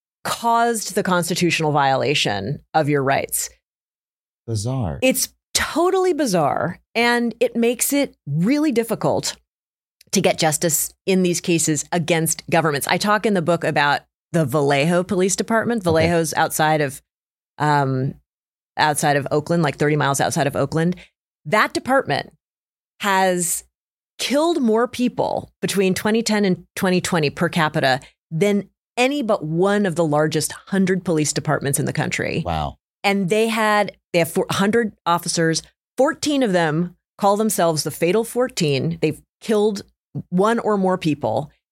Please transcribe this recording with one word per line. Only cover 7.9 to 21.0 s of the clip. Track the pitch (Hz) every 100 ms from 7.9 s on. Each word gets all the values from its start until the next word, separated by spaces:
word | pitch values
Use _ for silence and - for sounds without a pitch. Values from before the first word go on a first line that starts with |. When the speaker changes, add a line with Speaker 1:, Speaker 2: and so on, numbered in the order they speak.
Speaker 1:
it | 285 277 - -
really | 143 180 294 311
difficult | 233 233 185 156 104 - - _ _ _ _ _ _ -
to | -
get | 185 165
justice | 160 151 175 - - - -
in | 190
these | 180 175
cases | - 170 156 151 -
against | 175 160 165 160 - -
governments. | 170 160 143 -
I | 175
talk | 208 208
in | 226
the | 196
book | 160 170
about | 156 151 147 143 - _ _
the | 170
Vallejo | 151 151 143 143 151 175
Police | 185 190 190
Department. | - 214 226 220 233
Speaker 2:
Okay. |
Speaker 1:
Vallejo's | 175 160 160 170 160
outside | - 156 - 156 156
of, | 143 135 _ _ _ _ _ -
um, | 151 147 135 131 131 - _ _ _ _ _ -
outside | 151 147 151 143
of | 135
Oakland, | 151 147 170
like, | 156 131
thirty | 151 151
miles | 139 139
outside | 87 139 139
of | -
Oakland. | 135 156 165 180